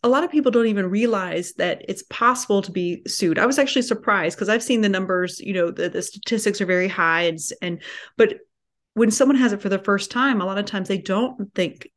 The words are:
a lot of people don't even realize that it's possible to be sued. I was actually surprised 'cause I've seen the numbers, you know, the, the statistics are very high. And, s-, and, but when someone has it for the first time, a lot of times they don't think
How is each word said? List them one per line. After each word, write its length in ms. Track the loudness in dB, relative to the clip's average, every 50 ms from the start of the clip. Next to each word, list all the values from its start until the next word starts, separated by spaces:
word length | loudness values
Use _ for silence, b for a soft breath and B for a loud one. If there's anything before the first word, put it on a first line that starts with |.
| 4
a 60 | 4
lot 160 | 4 4 2
of 60 | 2
people 200 | 0 2 2 4
don't 160 | 4 4 2
even 220 | 2 2 0 0 0
realize 640 | 0 2 2 2 0 0 -2 -4 -4 -6 -6 -6 -4
that 320 | -2 -2 -2 -2 -4 -6
it's 160 | -8 -8 -8 -10 _
possible 520 | -4 2 2 2 2 2 0 0 0 0
to 120 | 0 0 -4
be 300 | -2 -2 -2 -4 -6 -8
sued. 320 | -8 -4 0 0 0 2 2
I 60 | 2
was 120 | 2 4
actually 260 | 2 2 2 2 0 0
surprised 540 | 0 -2 -2 0 0 0 2 0 -2 -2
'cause 120 | -2 -2 0
I've 120 | 0 0
seen 200 | 2 0 2 2
the 80 | 4 2
numbers, 500 | 2 0 0 0 0 -2 -2 -2 -6 -10
you 140 | -8 -4 -2
know, 180 | 0 0 0
the, 160 | 0 -4 -4
the 140 | -4 -4 -4
statistics 580 | -6 -6 -10 -12 -6 -4 -2 0 0 -2 0 0
are 60 | 0
very 240 | 0 2 0 0 0
high. 320 | 0 0 0 2 2 2
And, 140 | 2 0 -2
s-, 180 | -2 -8 -10 -10 -8
and, 200 | -6 -6 -6 -6 B B B B B B B
but 160 | 2 2 2 2 -6 -14 _ _ _ _ _ _ _ _ _ _
when 160 | 2 2 2
someone 260 | 4 4 4 4 6
has 160 | 4 4 4 2
it 80 | 0
for 80 | -2 -2
the 100 | -2 -2
first 320 | 0 0 0 0 0 -4
time, 300 | -2 0 0 2 2 0
a 40 | -2
lot 120 | -2 -2
of 80 | -4 -4
times 240 | -4 -4 -6 -2 -2
they 80 | -4
don't 560 | -4 -2 -2 0 0 0 -2 -4 -8 -10 -8 _
think 340 | -2 -2 -2 -4 -12 -20 -20 _